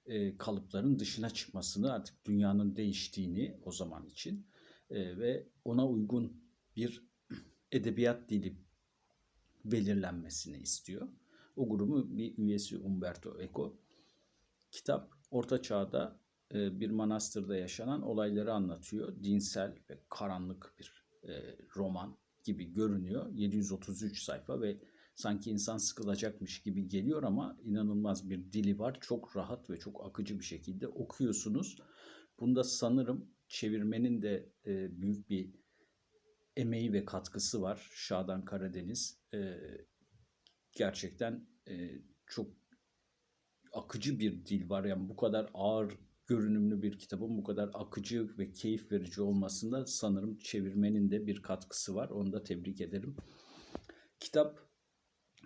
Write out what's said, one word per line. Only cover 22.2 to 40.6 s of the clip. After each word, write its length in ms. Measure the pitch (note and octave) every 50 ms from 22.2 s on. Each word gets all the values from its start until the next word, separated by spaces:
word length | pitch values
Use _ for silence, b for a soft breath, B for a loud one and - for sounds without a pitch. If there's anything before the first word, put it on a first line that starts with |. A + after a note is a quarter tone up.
| _ _ _ _ -
gibi 300 | G#2+ F#2+ D#2+ F2 E2+ F2+
görünüyor. 560 | G#2 G#2+ G#2+ G2+ F#2+ F2+ F2+ G#2 C3+ - - -
Yedi 220 | G#2 G#2 G2+ G2
yüz 160 | G#2+ G2 G2
otuz 320 | F#2+ F#2 - G2+ G2 G2+ A2
üç 200 | G#2 - - -
sayfa 380 | - - - - - C3+ B2+
ve 160 | A2+ G2+ G2+ - B B B B B B B
sanki 360 | - - G#2 G#2 G2+ - A2+
insan 260 | G#2+ G2 - A2+ A2
sıkılacakmış 840 | G#2+ G#2+ - - - G#2+ G2+ G2 G2 A2 G#2+ - - F#2+ F2+ - -
gibi 260 | - G#2+ F#2 G2 F#2+
geliyor 360 | F#2 G2 F#2+ G2+ C#3 D#3 D3+ -
ama 340 | G2+ G2 C3 E3 - - -
inanılmaz 680 | - A2 G#2 G#2+ G#2+ G#2 G#2 G#2 G#2 G2+ F#2+ F#2+ G2 F#2
bir 220 | F#2+ F2+ F#2 F#2
dili 280 | G#2 A2 G2+ G2+ G2+ G#2
var. 180 | A2 C3 C3+ -
Çok 340 | - - A#2+ - - - -
rahat 340 | G2 F2+ F#2 B2 - - -
ve 100 | F2 E2+
çok 260 | - G#2 G2+ - -
akıcı 340 | G2 - - G2 G2 G#2 F#2
bir 40 | -
şekilde 440 | - E2+ D#2 - G2 F#2 F#2+ C3+
okuyorsunuz. 920 | A#2 - - - - - - C3+ A2+ G2+ - - G#2+ G#2+ D3 G3 - - B B B B B B B B B B B B -
Bunda 240 | A#2+ B2+ B2+ B2+ B2
sanırım 680 | - - - - A#2 B2 C3+ B2 B2 B2+ - - - - _ _
çevirmenin 720 | - - - A2+ G#2+ A2 G#2+ G#2 G#2+ A2+ A2+ B2 B2 A#2+ A2
de, 280 | G#2 G#2 G2 F2+ - - _ _ -
e, 360 | G#2 G2 F#2+ F#2+ F2+ F2 F2+
büyük 280 | F#2+ G2+ G#2 G2+ - -
bir 240 | G2+ F#2+ - - b b b b b b b b b b _ _ _ _ _ _ _ _ _ _ -
emeği 380 | C#3 A#2 A2+ A#2 A2+ A#2 A#2 G2+
ve 120 | G2 G2+
katkısı 560 | - - F#2 - - - G2+ - - - G#2+
var. 280 | F#2 F#2+ - - - - -
Şadan 520 | - - - G2 F#2 F#2 F#2+ F#2 F#2+ F#2
Karadeniz, 760 | - G#2 F#2 F#2+ F#2 F2+ F#2 E2+ F#2+ A#2+ - - - - _ _ - G#2+
e, 260 | G#2 G2 F#2+ F2 E2 D#2+ - - - - _ _ _ _ _ _ - - _ _ _ _ - _ _